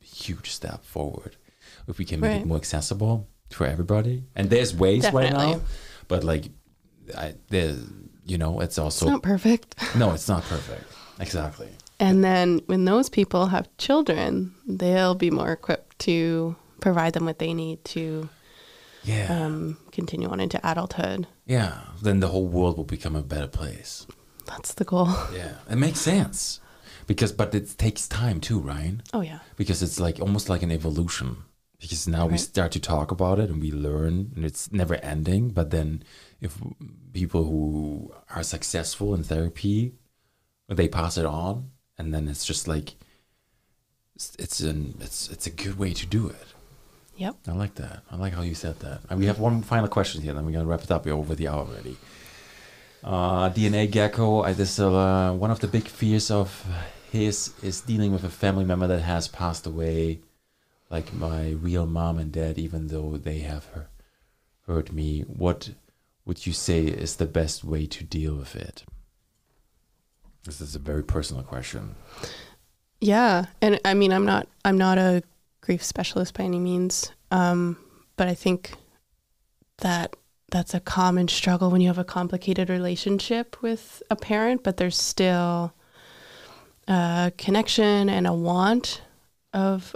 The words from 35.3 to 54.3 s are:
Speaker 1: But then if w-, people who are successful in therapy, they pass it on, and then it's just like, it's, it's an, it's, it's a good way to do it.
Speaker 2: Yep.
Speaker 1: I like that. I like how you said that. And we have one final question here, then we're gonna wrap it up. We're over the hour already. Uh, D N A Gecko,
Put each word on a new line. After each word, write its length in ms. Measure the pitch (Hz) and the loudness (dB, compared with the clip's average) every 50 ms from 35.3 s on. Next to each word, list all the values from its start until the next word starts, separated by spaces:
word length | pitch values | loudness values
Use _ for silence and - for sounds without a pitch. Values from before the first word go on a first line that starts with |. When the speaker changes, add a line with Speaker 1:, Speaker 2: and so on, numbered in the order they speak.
| 92 101 120 123 | 2 2 2 0
Speaker 1:
But 220 | 101 85 82 76 | 0 0 0 0
then 320 | 80 80 78 78 78 76 - - - - - - _ - | 0 0 0 0 -4 -6 -8 -12 -20 -20 -20 -20 _ -10
if 160 | - 82 - 101 | -10 -10 -8 -10
w-, 160 | - - - - - - - - - - - | -12 -12 -12 -14 -18 -20 -20 -20 -18 -10 -4
people 320 | 87 90 82 - 85 82 | -4 -2 0 2 0 2
who 680 | 78 80 78 76 76 76 76 78 76 73 73 - - - - - - | 2 0 0 0 0 -2 -2 -4 -4 -6 -8 -10 -12 -16 -20 -16 -12
are 140 | - 82 82 | -8 -6 -6
successful 720 | - - 80 - - - 85 82 - - - 101 104 101 | -6 -6 -6 -6 -4 -4 -4 -4 -4 -6 -4 -2 -2 0
in 80 | 85 78 | 0 -2
therapy, 720 | - 80 78 82 82 - - - 101 104 107 117 127 - - _ _ _ _ _ _ _ _ _ _ _ _ _ - | -2 0 0 0 -2 -2 -2 0 0 2 2 0 -2 -4 -10 _ _ _ _ _ _ _ _ _ _ _ _ _ -8
they 200 | 95 85 85 82 | -4 -2 -2 -2
pass 300 | - 85 82 85 - 87 | 0 0 -2 -2 -2 -2
it 80 | 82 | -2
on, 460 | 76 76 82 87 95 104 123 131 135 - _ _ _ _ - | -2 -2 -2 -4 -4 -4 -6 -8 -12 -16 _ _ _ _ -10
and 120 | 80 78 78 | -6 -4 -4
then 140 | 78 76 76 | -2 -4 -4
it's 180 | 73 - - | -6 -6 -6
just 220 | - 76 - - - | -6 -6 -6 -4 -4
like, 280 | 80 78 76 - - - - _ _ _ _ _ _ _ _ _ _ _ _ _ _ _ _ _ _ _ _ _ _ | -4 -4 -4 -8 -12 -20 -20 _ _ _ _ _ _ _ _ _ _ _ _ _ _ _ _ _ _ _ _ _ _
it's, 200 | - - - - - | -16 -14 -14 -12 -12
it's 200 | - - - - | -10 -8 -6 -4
an, 360 | - 78 78 76 73 65 - - | -2 -2 -2 -4 -4 -8 -8 -12
it's, 280 | - - - - - - | -12 -12 -10 -10 -10 -10
it's 160 | - - - | -10 -8 -10
a 60 | - | -10
good 260 | 78 - - 98 95 95 | -8 -8 -8 -6 -4 -4
way 160 | 98 92 87 | -4 -4 -4
to 120 | - - 90 | -4 -4 -2
do 200 | 101 113 110 76 | 0 0 0 -2
it. 200 | - - - - - - - - - - - _ _ _ _ _ - - | -6 -10 -18 -20 -20 -20 -20 -20 -20 -20 -20 _ _ _ _ _ -12 -8
Speaker 2:
Yep. 180 | 185 202 285 - - - | -8 -8 -8 -8 -8 -6
Speaker 1:
I 40 | |
like 240 | 85 95 101 98 - | -4 -2 -4 -4 -6
that. 260 | - - - - - - - | -8 -12 -12 -14 -16 -16 -12
I 60 | - | -8
like 180 | 87 95 95 92 | -6 -4 -4 -4
how 80 | 87 | -4
you 140 | 87 87 82 | -4 -4 -4
said 240 | - - 82 78 - | -6 -6 -8 -8 -8
that. 220 | - 71 69 - - - | -10 -12 -12 -12 -10 -6
And 100 | 90 95 | -2 0
we 80 | 98 101 | 2 2
have 100 | 101 107 | 2 2
one 220 | 107 120 117 113 | 2 2 2 0
final 280 | 110 - 120 117 107 101 | 0 0 2 2 2 2
question 320 | - 107 92 - - 80 76 | 2 0 0 0 -2 -6 -6
here, 100 | 76 73 | -6 -4
then 120 | 73 78 | -4 -2
we're 80 | 80 80 | -2 -2
gonna 120 | 82 82 | 0 0
wrap 160 | 80 82 82 - | 0 -2 -2 0
it 60 | - | 0
up. 140 | 90 80 80 | -2 -2 0
We're 80 | 78 76 | -2 -2
over 220 | 76 76 76 80 | -2 -2 -4 -4
the 120 | 78 80 73 | -4 -2 -2
hour 180 | 73 73 71 - | -2 -4 -4 -6
already. 300 | 57 52 55 64 64 - - - - - - - - - - - - - - - - - - - - _ - | -10 -12 -12 -14 -14 -16 -18 -20 -20 -20 -20 -20 -20 -20 -20 -20 -20 -20 -20 -20 -20 -20 -20 -20 -20 _ -6
Uh, 460 | - 92 90 90 90 92 92 92 92 | -2 0 0 2 2 2 2 2 2
D 160 | 90 107 107 101 | 2 2 2 4
N 80 | 104 | 4
A 120 | 104 110 101 | 2 2 2
Gecko, 540 | 98 110 104 104 - 113 113 107 | 4 4 2 2 2 2 2 4